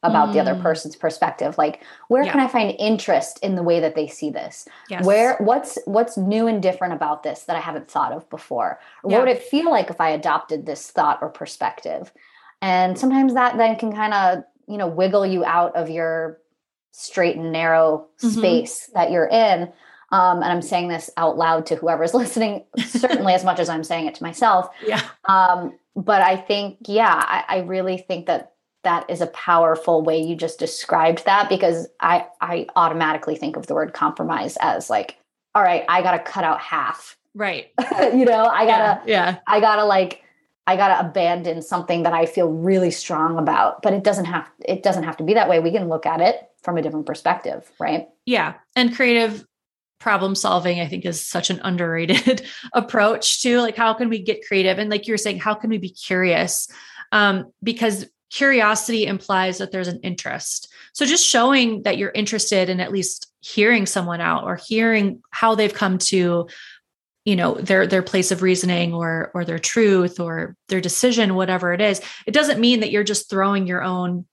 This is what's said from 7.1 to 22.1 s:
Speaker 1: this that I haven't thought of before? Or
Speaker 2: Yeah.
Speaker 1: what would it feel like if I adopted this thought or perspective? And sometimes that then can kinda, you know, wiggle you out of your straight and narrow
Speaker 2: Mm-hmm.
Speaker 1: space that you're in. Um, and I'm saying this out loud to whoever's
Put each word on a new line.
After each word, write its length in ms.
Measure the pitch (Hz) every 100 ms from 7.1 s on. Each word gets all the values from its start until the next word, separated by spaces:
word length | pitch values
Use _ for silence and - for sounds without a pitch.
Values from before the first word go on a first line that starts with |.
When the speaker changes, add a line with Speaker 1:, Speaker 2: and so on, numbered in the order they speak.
| 151
Speaker 1:
this 200 | 151 -
that 120 | - 165
I 40 |
haven't 300 | 165 156 -
thought 220 | - 135
of 180 | 147 -
before? 500 | 147 - 123 98 67 - -
Or 60 | -
Speaker 2:
Yeah. 80 | 208
Speaker 1:
what 100 | 262
would 80 | 247
it 60 |
feel 280 | - 277 339
like 200 | 254 180
if 100 | 170
I 100 | 165
adopted 580 | 156 160 151 - 156 160
this 240 | 143 -
thought 280 | - 151 143
or 80 | 156
perspective? 840 | - 147 - 175 - - - - _ _ _ - _
And 360 | 190 185 185 185
sometimes 340 | 262 269 269
that 240 | 247 247 240
then 200 | 226 226
can 140 | 226
kinda, 540 | 208 214 208 185 185 - _ _
you 100 | 208
know, 100 | 185
wiggle 380 | 165 190 202 196
you 180 | 185
out 320 | - 170 175 175
of 140 | 160
your 500 | 160 165 165 160 160 _ _ _ _ _
straight 440 | - - - 175 170
and 160 | 165
narrow 540 | 160 165 165 160 156 - _
Speaker 2:
Mm-hmm. 100 | 233
Speaker 1:
space 600 | 214 220 240 - - -
that 180 | 190 170
you're 160 | 175 160
in. 460 | 226 220 180 175 - _ - _
Um, 320 | 190 185 175
and 80 | 170
I'm 100 | 175
saying 260 | 175 180 175
this 220 | 170 - -
out 180 | 170 160
loud 300 | 165 165 160
to 100 | 165
whoever's 380 | 165 160 165